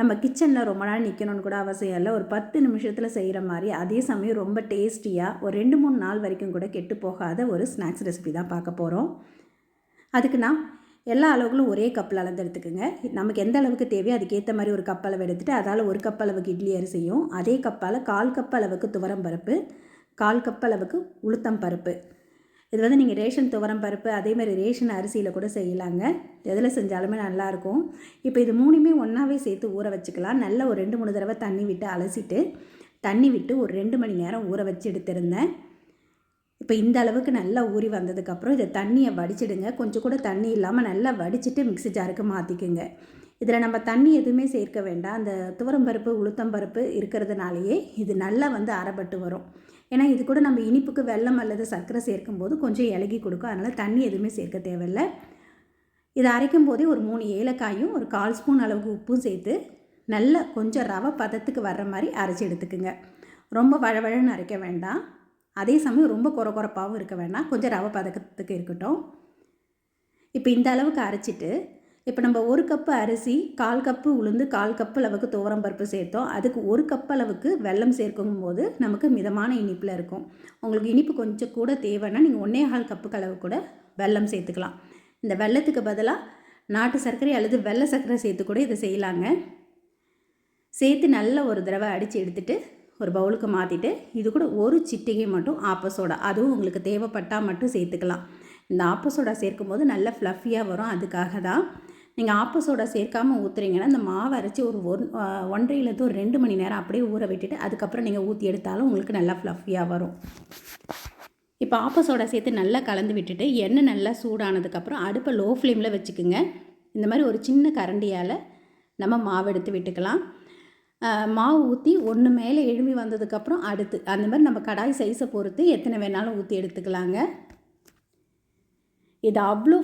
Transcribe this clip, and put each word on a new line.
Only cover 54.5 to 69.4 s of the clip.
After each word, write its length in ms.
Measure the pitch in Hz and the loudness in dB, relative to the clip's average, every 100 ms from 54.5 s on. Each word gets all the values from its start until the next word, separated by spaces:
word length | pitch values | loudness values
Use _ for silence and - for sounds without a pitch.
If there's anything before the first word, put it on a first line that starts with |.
| 190 180 | -8 -6
தேவையில்ல. 360 | 175 175 196 359 - - - _ _ _ _ _ _ _ - | -6 -4 -2 -2 -4 -16 -20 _ _ _ _ _ _ _ 2
இதை 100 | 247 240 | 4 4
அரைக்கும் 320 | 277 330 285 | 4 6 6
போதே 160 | 233 320 | 4 2
ஒரு 80 | 254 214 | 2 0
மூணு 180 | 226 214 196 | -4 -4 -2
ஏலக்காயும் 520 | 254 254 220 202 320 403 | -2 -2 -4 -2 -2 -2
ஒரு 100 | 220 | -2
கால் 240 | 202 208 226 | -2 -2 -2
ஸ்பூன் 260 | - 277 220 | 2 4 4
அளவுக்கு 280 | 214 214 214 | 0 -4 -6
உப்பும் 260 | - 254 254 | -2 0 0
சேர்த்து 280 | 185 196 330 - - _ _ - | -4 -2 -4 -4 -18 _ _ -4
நல்லா 280 | 214 247 320 - - | 2 4 4 2 -2
கொஞ்சம் 320 | 220 262 220 | -2 -2 -2
ரவை 180 | 190 262 294 | -2 -2 -2
பதத்துக்கு 420 | 220 220 - - 202 | -4 -2 -4 -4 -4
வர்ற 160 | 180 202 | -4 -4
மாதிரி 140 | 190 277 - | -4 -4 -2
அரைச்சி 200 | 196 180 196 | -4 -2 -4
எடுத்துக்குங்க. 440 | 175 175 185 185 - - - - - _ 226 | -4 -6 -6 -6 -8 -16 -20 -20 -20 _ 4
ரொம்ப 180 | 254 285 233 | 6 6 4
வழவழன்னு 480 | 220 220 233 254 202 | 0 0 2 2 0
அரைக்க 220 | 175 202 185 | -6 -8 -6
வேண்டாம். 360 | 175 185 294 - - _ _ _ - | -6 -4 -6 -8 -16 _ _ _ -4
அதே 140 | 202 302 | 4 4
சமயம் 280 | 302 240 311 | 4 4 4
ரொம்ப 160 | 214 254 - | 4 0 0
கொர 120 | 214 | -2
கொரப்பாவும் 420 | 208 208 196 196 220 | -2 -4 -4 -6 -8
இருக்க 180 | 190 185 | -8 -8
வேண்டாம். 260 | 170 208 311 | -6 -4 -2
கொஞ்சம் 200 | 233 240 | -2 0
ரவை 160 | 208 208 | -2 -2
பதத்துக்கு 580 | 208 185 185 - - 185 180 | -4 -6 -8 -12 -14 -8 -8
இருக்கட்டும். 420 | 175 175 196 339 - - _ _ | -6 -6 -2 -2 -4 -18 _ _